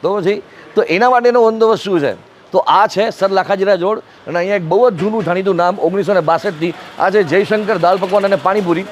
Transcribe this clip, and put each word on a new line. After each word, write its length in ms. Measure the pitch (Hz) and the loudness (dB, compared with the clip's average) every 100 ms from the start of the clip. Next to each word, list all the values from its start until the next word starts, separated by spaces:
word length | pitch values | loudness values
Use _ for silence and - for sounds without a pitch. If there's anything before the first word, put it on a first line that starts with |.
તો 180 | 151 208 | -2 -2
પછી, 220 | 180 208 - - - | -2 -2 -6 -20 -8
તો 80 | - | -4
એના 280 | - 165 247 | 0 2 4
માટેનો 400 | 247 240 240 226 | 4 2 4 2
બંદોબસ્ત 340 | 220 220 202 | 2 2 2
શું 160 | 202 180 | 0 0
છે? 120 | 139 92 - - - | 0 -4 -12 -20 -4
તો 60 | 185 | -2
આ 280 | - 160 208 | 2 2 2
છે 240 | 185 226 | 0 -4
સર 200 | - 196 | -2 -2
લાખાજીરા 440 | 196 160 196 196 | 0 -2 0 0
રોડ 240 | 190 175 220 | 0 0 -4
અને 400 | - - - 165 | -8 -20 -8 -4
અહીંયા 180 | 180 202 | -2 -2
એક 60 | |
બહુ 280 | 160 185 247 | 0 2 2
જ 40 | |
જૂનું 300 | 180 190 220 | 2 -2 -2
જાણીતું 320 | 165 175 196 180 | -2 -2 0 0
નામ 220 | 175 196 | 0 0
ઓગણીસો 340 | 165 190 185 | -2 -2 0
ને 60 | 196 | 0
બાસઠથી 540 | 156 165 214 160 170 - - - | 2 0 -2 -4 -6 -6 -14 -2
આ 120 | 180 | 0
છે 120 | 202 | 2
જયશંકર 560 | 180 170 202 214 208 208 | 2 0 0 -2 -2 0
દાલ 180 | 175 190 | 2 2
પકવાન 280 | 185 202 | 0 0
અને 120 | 196 190 | 0 0
પાણીપુરી. 460 | 180 202 185 165 190 | 0 0 0 -2 -2